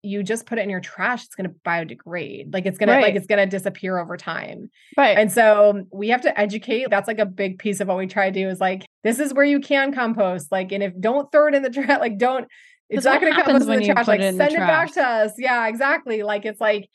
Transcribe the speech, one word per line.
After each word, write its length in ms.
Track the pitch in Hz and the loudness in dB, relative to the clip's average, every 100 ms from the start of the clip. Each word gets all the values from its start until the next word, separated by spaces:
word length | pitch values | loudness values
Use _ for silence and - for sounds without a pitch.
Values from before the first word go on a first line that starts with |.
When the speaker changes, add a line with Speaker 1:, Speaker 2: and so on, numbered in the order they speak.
Speaker 1:
you 200 | 208 202 | -6 -6
just 240 | 196 226 - | -4 -6 -4
put 120 | 226 | -6
it 40 | |
in 80 | 196 | -4
your 100 | 185 | -6
trash, 440 | - - 196 247 | -8 -6 -4 -4
it's 100 | - | -10
gonna 160 | - 180 170 | -10 -10 -8
biodegrade. 880 | - 170 165 233 - 170 139 - 151 | -4 -4 -6 -12 -12 -10 -10 -12 -8
Like, 140 | 185 185 | -6 -6
it's 120 | - | 0
gonna, 140 | 208 | 2
Speaker 2:
Right. 100 | 254 | 4
Speaker 1:
like, 120 | 214 | 4
it's 120 | 196 - | 0 0
gonna 200 | 208 190 | 0 2
disappear 520 | 190 190 185 185 185 | 0 -6 -8 -6 -6
over 180 | 170 175 | -6 -10
time. 520 | - 165 - - - _ _ - | -8 -10 -10 -16 -18 _ _ 2
Speaker 2:
Right. 200 | 269 196 | 4 4
Speaker 1:
And 140 | 214 | 2
so 520 | 233 220 208 208 202 185 | 4 6 8 6 4 -6
we 160 | 190 208 | -8 -2
have 100 | 247 | 0
to 160 | 269 - | 0 0
educate. 520 | 208 214 214 233 262 | -2 -2 -4 -4 0
That's, 180 | 202 202 | 0 0
like, 100 | 220 | -2
a 80 | 208 | -2
big 320 | 185 196 185 | -2 -6 -4
piece 220 | 214 190 | -6 -4
of 80 | 190 | -2
what 80 | 185 | -4
we 100 | 185 | -2
try 240 | 208 190 | 0 0
to 20 | |
do 160 | 196 190 | 0 -4
is, 120 | 185 | -2
like, 240 | 185 190 - _ | -2 -4 -12 _
this 160 | 214 240 | -4 -2
is 160 | 294 | -2
where 100 | 277 | 2
you 140 | 285 285 | 2 2
can 340 | 277 277 269 | 0 0 0
compost. 600 | 269 233 226 190 180 143 | -2 -4 0 -2 -2 -4
Like, 180 | 190 190 | -4 -4
and 120 | 196 | -4
if, 100 | 202 180 | -6 -4
don't 300 | 208 269 285 | -2 -2 2
throw 160 | 302 302 | 2 4
it 60 | |
in 80 | 285 | 2
the 80 | 269 | -2
trash. 180 | 247 262 | -4 0
<laughs> 120 | 285 | 0
Like, 180 | 240 202 | 0 0
don't, 280 | 240 262 - - _ _ _ | 0 -2 -8 -20 _ _ _
it's 100 | - | -2
Speaker 2:
'Cause 60 | |
Speaker 1:
not 100 | 240 | 2
Speaker 2:
what 60 | - | 2
Speaker 1:
gonna 120 | 320 | 2
Speaker 2:
happens 120 | 294 320 | 2 4
Speaker 1:
compost 160 | 269 | 4
in 60 | 220 | 4
Speaker 2:
when 100 | 214 | 2
Speaker 1:
the 60 | 208 | 2
Speaker 2:
you 60 | |
Speaker 1:
trash. 100 | 196 | 2
Speaker 2:
put 80 | 233 | 2
Speaker 1:
Like, 80 | 208 | 2
Speaker 2:
it 40 | |
in 120 | 196 185 | 2 2
the 80 | |
Speaker 1:
send 100 | 294 | 2
it 40 | 320 | 2
back 340 | 175 320 330 | 2 2 0
Speaker 2:
trash? 0 | |
Speaker 1:
to 160 | 359 262 | 0 0
us. 240 | 226 214 214 | 2 -2 -2
Yeah, 280 | 254 247 226 | -2 0 -2
exactly. 560 | 226 269 320 269 220 | -2 -2 -2 -4 -6
Like, 220 | 208 208 | -4 -4
it's 160 | 214 214 | -6 -2
like 280 | 214 208 196 | 0 0 -4